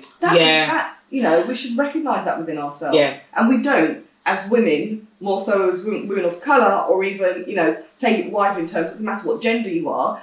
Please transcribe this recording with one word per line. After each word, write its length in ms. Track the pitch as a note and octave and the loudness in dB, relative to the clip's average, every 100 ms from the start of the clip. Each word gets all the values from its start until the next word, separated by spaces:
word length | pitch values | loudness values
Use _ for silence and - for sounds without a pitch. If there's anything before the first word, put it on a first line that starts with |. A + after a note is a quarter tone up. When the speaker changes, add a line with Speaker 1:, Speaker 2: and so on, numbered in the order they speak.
| - - | -16 -4
Speaker 1:
That's, 160 | F4 E3+ | 2 4
Speaker 2:
Yeah. 260 | D#3 D#3 D#3+ | 6 4 2
Speaker 1:
that's, 360 | D#4+ - - - | -2 -4 -10 -8
you 100 | C4+ | -2
know, 240 | G3 E3+ A3 | 2 2 2
we 80 | |
should 240 | B3 C4 A#3 | -4 -4 -2
recognise 480 | C#4+ D#4+ C#4+ - F3 | -2 -2 -2 -4 -2
that 140 | E3 | -4
within 180 | E3 D3+ | -6 -6
ourselves. 400 | C#3+ - D3+ D3+ | -8 -6 0 2
Speaker 2:
Yeah. 180 | C#3 - - - | 2 0 -8 0
Speaker 1:
And 100 | A#3 | 4
we 140 | B3 | 4
don't, 420 | C#4+ G3 D#3 - - _ E3+ | 2 2 2 -2 -12 _ -4
as 220 | F#3+ G3 | -4 0
women, 580 | A#3 F#3 D3 G#3 G#3+ - - | 2 4 2 -2 -8 -12 -8
more 180 | G3 G3 | -2 -2
so 320 | G#3+ G3+ F#3 | 0 2 2
as 120 | F3+ | 0
women, 240 | G#3 G3 G3 | -2 -4 -4
women 180 | G3 F3 | -2 -2
of 160 | - | -2
colour, 420 | C#4+ C4+ G#3 G3 - | 2 4 4 2 2
or 160 | F#3+ | 0
even, 420 | G3 G3 F#3 F3+ G3+ | 0 -2 -2 -2 -4
you 80 | G3 | 0
know, 220 | E3 - - - | 0 0 -6 -2
take 260 | A#3 A3 - | 0 0 0
it 60 | |
wider 280 | G#3 G3 F#3 | 0 0 0
in 60 | E3 | -4
terms, 220 | F3 E3+ | -4 -4
it 20 | |
doesn't 160 | - G#3+ | -6 -6
matter 220 | - D#3 | -6 -4
what 120 | D3+ | -2
gender 300 | A#3 A#3 G#3+ | 0 0 -2
you 180 | E3 D3 | -4 -2
are, 320 | - D3 - | -2 -4 -4